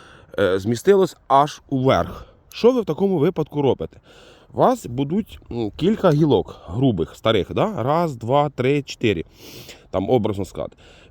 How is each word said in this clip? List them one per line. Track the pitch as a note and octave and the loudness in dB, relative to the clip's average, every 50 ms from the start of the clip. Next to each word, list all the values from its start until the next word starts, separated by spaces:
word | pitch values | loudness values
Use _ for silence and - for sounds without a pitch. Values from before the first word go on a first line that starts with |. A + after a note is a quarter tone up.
| - - - - - - - - | -20 -20 -20 -20 -20 -8 -2 0
е, | G2+ F#2 F#2 G2 | 0 2 2 0
змістилось | F#2+ A2 A#2+ A#2 - F#3 G3+ F#3+ F#3+ - - _ _ | 0 -2 -4 0 2 4 4 4 2 0 -2 _ _
аж | - C3+ C#3 D3 D3 - - - - | 4 4 4 4 2 -2 -10 -8 -6
уверх. | C#3 C3 B2+ C3+ A2 F2 E2+ E2+ - - - - _ _ _ - | -4 0 2 2 2 2 0 -2 -6 -14 -18 -20 _ _ _ -20
Що | - - - A#3 | -4 2 2 2
ви | C4 B3 | 2 2
в | G3 | -2
такому | - D3+ - G3 G3+ F#3+ | -4 -4 -2 -2 0 0
випадку | D#3+ C#3+ F3+ F3 E3 D#3 - - D3 | 0 0 0 0 -2 -6 -6 -4 -2
робите? | C#3 B2+ G2 - E2 - - - _ _ - - - - - _ _ _ - | 0 0 0 -2 -4 -10 -12 -16 _ _ -20 -20 -20 -20 -20 _ _ _ -2
У | |
вас | G#2+ D#3 G#3+ C4 A#3+ - | 0 2 2 2 0 -6
будуть, | C#3 A#2 C3 C#3+ C#3+ E3+ G#3+ G3+ - - - - - | -8 -6 -4 -4 -2 -2 -4 -4 -6 -10 -20 -14 -10
м, | A2+ A#2+ A2+ G2+ - | -6 -6 -6 -6 -4
кілька | - D3 F#3+ A3 - - F3+ | -2 0 0 0 2 2 2
гілок | D3 D3 E3 D3+ B2 F#2 D#2+ - - - - | 2 2 2 2 2 2 0 -2 -10 -20 -16
грубих, | - F2+ A#2 C3+ C3 G#2+ E2 D#2+ - - | -10 -4 0 0 2 2 0 -2 -6 -6
старих, | - - A2 A2+ G2 - - E2 | -4 -2 0 0 0 0 -2 -2
да? | G#2+ D#3+ A3 G#3 C#3 A2+ | -2 -2 -2 -2 -4 -2
Раз, | C3+ D3+ E3+ F3 D#3+ C3+ | -2 0 0 -2 -2 -6
два, | A2+ A2 A2 C3+ C#3+ D3 D3+ | -6 -4 0 2 2 2 0
три, | - - B2 B2+ C#3+ D3 | -2 -2 -2 0 0 -2
чотири, | C#3 - - - - A2 G2 E2 D#2 - _ - - - - - - - - - - _ | -4 -8 -6 -2 0 0 0 0 -4 -10 _ -20 -20 -20 -20 -20 -20 -20 -20 -20 -12 _
там, | - F#2 G2 - | -4 -4 0 2
образно | B2+ A#2+ G2+ G#2+ G2+ G2 F#2+ | 2 2 2 0 -4 -6 -8
сказати. | - - - - - - - - - - - - - | -8 -10 -10 -10 -12 -14 -20 -20 -20 -20 -20 -20 -6